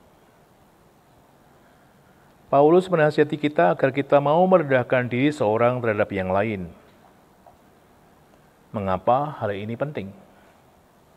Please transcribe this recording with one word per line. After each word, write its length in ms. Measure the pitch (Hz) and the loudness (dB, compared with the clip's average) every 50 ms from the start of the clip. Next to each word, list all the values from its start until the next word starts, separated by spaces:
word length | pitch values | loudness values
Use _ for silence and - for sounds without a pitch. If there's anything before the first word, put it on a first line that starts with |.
| _ _ _ _ _ _ _ _ _ _ _ _ _ _ _ _ _ _ _ _ _ _ _ _ _ _ _ _ _ _ _ _ _ _ _ _ _ _ _ _ _ _ _ _ _ _ _ _ _ - | _ _ _ _ _ _ _ _ _ _ _ _ _ _ _ _ _ _ _ _ _ _ _ _ _ _ _ _ _ _ _ _ _ _ _ _ _ _ _ _ _ _ _ _ _ _ _ _ _ 0
Paulus 340 | - 139 143 151 165 185 180 | 2 4 4 6 6 4 2
menasihati 480 | 190 180 160 151 151 147 - 147 147 160 | 2 0 0 2 2 2 2 0 0 0
kita 400 | 151 - 147 151 - 170 180 165 | -2 -4 -2 0 0 0 0 2
agar 160 | - - 135 | 0 -2 -2
kita 320 | 120 135 139 - 151 143 | -2 -4 0 2 2 2
mau 240 | 143 143 151 170 185 | 2 2 2 2 4
merendahkan 640 | 185 190 180 156 139 131 127 120 - 135 127 123 120 | 4 4 2 2 2 0 0 0 0 0 -2 -2 -2
diri 240 | 123 123 135 151 151 | -2 0 0 0 0
seorang 480 | 151 123 104 110 113 120 120 127 123 | 0 0 0 2 2 2 0 0 0
terhadap 240 | 117 113 107 104 104 - 101 | -2 -2 0 0 -2 -2 -2
yang 160 | 95 92 92 | -4 -2 -2
lain. 400 | 92 98 104 113 107 95 90 82 82 - - - _ _ _ _ _ _ _ _ _ _ _ - - _ _ _ _ _ _ _ _ _ _ _ _ _ _ _ _ _ _ _ _ _ _ _ | 0 -2 -2 -2 -4 -8 -10 -12 -16 -20 -20 -20 _ _ _ _ _ _ _ _ _ _ _ -20 -20 _ _ _ _ _ _ _ _ _ _ _ _ _ _ _ _ _ _ _ _ _ _ _
Mengapa 640 | - 110 98 95 92 92 - 117 120 135 143 151 139 - | -10 -6 -4 -4 -4 -2 0 0 0 0 -2 -4 -6 -8
hal 160 | 113 104 101 98 | -8 -8 -6 -8
ini 160 | 104 107 117 | -10 -10 -8
penting? 400 | 117 139 151 147 123 95 98 101 - - - _ _ _ _ _ _ _ _ _ _ _ _ _ _ _ _ _ | -8 -8 -8 -8 -10 -12 -12 -14 -20 -20 -20 _ _ _ _ _ _ _ _ _ _ _ _ _ _ _ _ _